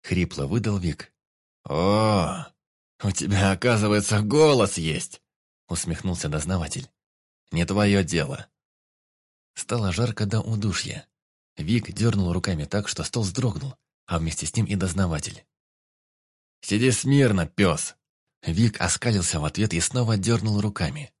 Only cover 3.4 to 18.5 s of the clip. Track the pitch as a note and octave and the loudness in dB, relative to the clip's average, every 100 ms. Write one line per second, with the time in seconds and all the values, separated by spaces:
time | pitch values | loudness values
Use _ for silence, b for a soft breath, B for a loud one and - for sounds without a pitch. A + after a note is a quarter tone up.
3.4 | G2 F#2 B2 A2 G#2 G#2 G2+ G#2+ G#2 D3 | 2 2 2 2 4 2 2 0 2 6
4.4 | D#3 C3+ G2 - D#2+ D2+ - - _ _ | 6 6 2 0 -4 -4 -8 -16 _ _
5.4 | _ _ _ F2 - D#2+ F#2+ E2+ D2+ D#2 | _ _ _ -6 -4 -4 -4 -4 -4 -4
6.4 | D#2+ F#2 D#2 - B2+ _ _ _ _ _ | -2 -2 -4 -8 -12 _ _ _ _ _
7.4 | _ E2 F2 G2 G2+ G2 E2 E2 D2+ C#2 | _ -2 0 2 4 4 2 0 -2 -6
8.4 | - _ _ _ _ _ _ _ _ _ | -12 _ _ _ _ _ _ _ _ _
9.4 | _ - - A#2+ G2+ F2 A#2+ - G#2+ A2 | _ -14 -4 0 0 0 -2 0 0 0
10.4 | - G#2 G#2 E2+ - - - _ _ _ | 0 -2 -2 -2 -6 -10 -14 _ _ _
11.4 | _ - D#2 A#2+ - G2 A2+ G#2 F2+ F2 | _ -8 0 0 -2 0 0 2 0 0
12.4 | G2 E2 D2 G2+ G#3 - D#3 A#2+ G2 G#2+ | -2 -4 -2 -4 -4 -6 -6 -4 -4 -2
13.4 | B2 E2 C3+ - _ _ - E2+ D#2+ - | -2 -4 -10 -12 _ _ -4 -2 -2 -4
14.4 | D2+ - F#2+ G2+ F#2 F2 F#2 D2+ - - | -4 -2 0 0 0 0 0 -2 -6 -14
15.4 | _ _ _ _ _ _ _ _ _ _ | _ _ _ _ _ _ _ _ _ _
16.4 | _ _ - G#2 B2+ A#2 C3 C#3 C3 F#2+ | _ _ -4 2 2 2 4 4 6 4
17.4 | D#2+ - F#2+ D#2 - - _ _ _ _ | 0 2 2 2 -4 -12 _ _ _ _
18.4 | - | -2